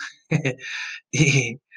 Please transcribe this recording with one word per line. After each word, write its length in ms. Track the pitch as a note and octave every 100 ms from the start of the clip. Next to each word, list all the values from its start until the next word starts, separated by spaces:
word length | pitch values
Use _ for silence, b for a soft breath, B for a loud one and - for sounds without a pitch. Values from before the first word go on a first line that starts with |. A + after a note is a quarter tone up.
| B B B
<laughs> 800 | D#3+ C3 - - - - - -
y 500 | - D3 C#3 A#2 B2 _